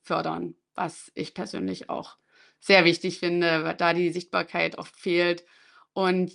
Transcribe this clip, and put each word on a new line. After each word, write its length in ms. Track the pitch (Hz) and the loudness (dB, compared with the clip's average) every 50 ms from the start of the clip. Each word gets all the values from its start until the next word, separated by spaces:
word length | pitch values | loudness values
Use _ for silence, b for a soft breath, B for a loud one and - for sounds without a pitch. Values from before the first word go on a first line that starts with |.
| _ | _
fördern, 520 | - 165 165 165 160 165 170 175 165 - _ _ _ _ | -4 -2 -2 -2 -2 -4 -4 -6 -8 -10 _ _ _ _
was 360 | - 180 165 - - - - _ | -6 -6 -6 -8 -10 -18 -14 _
ich 180 | - - - - | -10 -10 -8 -8
persönlich 560 | 185 - - - - 190 185 185 180 - - | -10 -10 -8 -6 -6 -6 -6 -6 -6 -8 -8
auch 260 | - - - - - _ b b b b b b b b | -8 -8 -8 -10 -16 _ b b b b b b b b
sehr 240 | b - 196 190 170 | b 4 6 8 8
wichtig 340 | 170 170 - - 190 175 - | 6 4 2 0 -4 -6 -4
finde, 460 | 180 175 175 175 175 170 165 160 156 | -4 -2 0 2 2 2 2 0 0
weil 100 | 165 170 | -2 -2
da 180 | - 175 170 170 | 0 2 2 2
die 200 | 175 175 170 160 | 2 0 0 -2
Sichtbarkeit 680 | 180 175 - - 180 170 - - 175 165 165 - - | -4 -6 -4 -4 -4 -4 -2 -2 -2 -2 -2 -4 -6
oft 180 | - - - | -14 -16 -16
fehlt. 480 | - - 190 170 175 175 175 175 170 - b b b b b b b b b b | -10 -4 0 2 2 2 2 0 -2 -6 b b b b b b b b b b
Und 380 | 196 190 185 185 185 180 180 - | -2 0 2 2 2 0 -2 -4